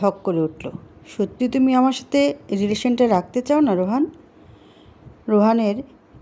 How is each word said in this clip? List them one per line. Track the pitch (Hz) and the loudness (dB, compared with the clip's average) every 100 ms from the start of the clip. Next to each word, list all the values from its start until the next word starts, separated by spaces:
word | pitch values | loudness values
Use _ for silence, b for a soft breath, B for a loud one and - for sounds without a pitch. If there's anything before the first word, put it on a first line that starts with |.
ধক | 202 196 | -4 -2
করে | 196 165 | -4 -2
উঠল। | 156 - - - - - - | -4 -6 -14 -14 -18 -20 -12
"সত্যি | - 196 - 247 | -6 -6 -4 -4
তুমি | 269 262 254 | 0 2 2
আমার | 262 | 2
সাথে | 254 - 285 285 285 - | -2 -2 0 0 -2 -6
রিলেশনটা | 196 202 214 247 240 240 | -4 -2 -2 -2 2 2
রাখতে | 185 180 247 | 2 0 -6
চাও | 254 302 | 0 2
না, | 269 180 | 2 2
রোহান?" | 185 254 339 - - b b b b b b b - - - | 0 -2 -4 -6 -20 b b b b b b b -20 -14 0
রোহানের | 208 214 233 208 220 - - _ - | 2 4 2 0 -4 -10 -20 _ -20